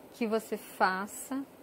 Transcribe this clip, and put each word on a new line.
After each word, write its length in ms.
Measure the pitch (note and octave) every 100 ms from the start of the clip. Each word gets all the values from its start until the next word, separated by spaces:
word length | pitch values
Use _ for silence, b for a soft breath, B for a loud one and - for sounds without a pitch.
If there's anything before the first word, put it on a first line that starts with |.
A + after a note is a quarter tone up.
| -
que 140 | - A3+
você 320 | A3 A3 G#3+
faça 840 | - - G3 F#3 G3+ - - C4+ C#4 -